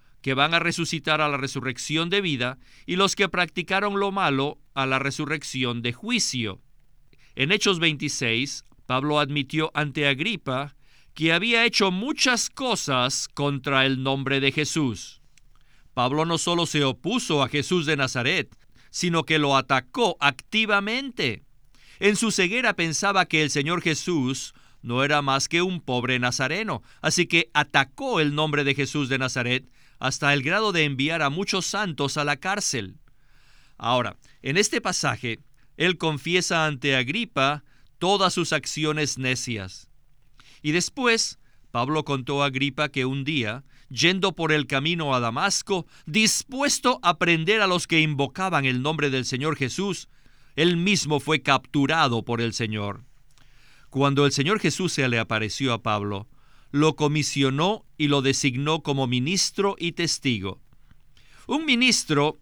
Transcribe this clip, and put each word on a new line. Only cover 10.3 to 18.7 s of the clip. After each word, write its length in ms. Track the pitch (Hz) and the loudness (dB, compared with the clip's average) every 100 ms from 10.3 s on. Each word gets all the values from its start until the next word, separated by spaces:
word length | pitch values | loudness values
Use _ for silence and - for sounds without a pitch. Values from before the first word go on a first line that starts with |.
| 208 - 127 147 - - - - | -6 -4 -6 -6 -12 -20 -20 -18
que 180 | - 160 | -2 2
había 320 | 170 220 233 | 2 2 2
hecho 260 | 233 - 196 | 2 2 2
muchas 600 | 185 247 302 262 240 - | 2 -2 0 2 2 -2
cosas 800 | - 262 202 - 131 123 - - | -4 -2 -2 0 0 0 -2 -6
contra 580 | - 143 139 139 135 135 | -4 -2 -2 0 2 2
el 160 | 131 | 2
nombre 380 | 131 139 135 139 | 0 -2 0 0
de 100 | 135 | 0
Jesús. 680 | 143 139 165 135 101 - - - - - - - - - | 0 -2 0 -2 -2 -10 -18 -20 -20 -20 -20 -20 -20 -10
Pablo 300 | - 123 151 | -2 0 2
no 140 | 160 165 | 0 0
solo 280 | - 175 165 | 0 0 0
se 180 | 151 | 0
opuso 580 | 139 - 165 240 - 151 | 0 0 -2 -2 0 0
a 60 | 127 | 2
Jesús 380 | 147 - 180 151 | 0 0 0 2
de 100 | 147 | 0
Nazaret, 580 | 131 131 120 180 - - - | 0 0 0 0 -2 -8 -20